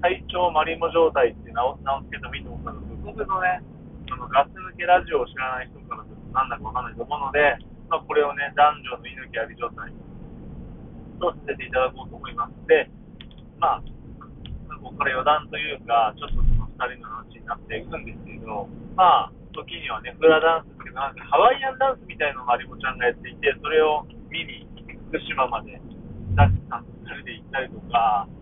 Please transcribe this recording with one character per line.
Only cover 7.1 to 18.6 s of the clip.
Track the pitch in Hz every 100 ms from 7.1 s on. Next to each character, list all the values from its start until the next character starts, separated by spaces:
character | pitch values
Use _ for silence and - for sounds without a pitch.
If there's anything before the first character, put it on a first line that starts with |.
| -
う |
の | -
で、 | 147 147 - - - -
ま | 160
あ、 |
こ | -
れ | 151
を | 147 139
ね、 | 139
男 | 143 147 147
女 | -
の | 123 -
猪 | - 127
木 | -
あ | 110
り | -
状 | -
態 | - - - - - - - - - - - - - - -
と | 175
さ | - -
せ | -
て |
い | -
た | 508
だ | 523 -
こ |
う | -
と | -
思 | 1077
い | 1077
ま | 1077
す。 | - -
で、 | 151 - - - - - - - -
ま | 160 120
あ、 | - - - - - - - - - -
こ | -
こ | -
か | -
ら | 131
余 |
談 | 143 151 -
と | 151
い | 151
う | - 113
か、 | 117 110
ち | -
ょ | 143
っ |
と | -
そ |
の | - - - -
二 | - -
人 |
の | -
話 | 98 - -
に | 110
な | -
っ |
て | - 220
い | -
く | -
ん |
で | 117
す | -
け | - -
ど、 | - -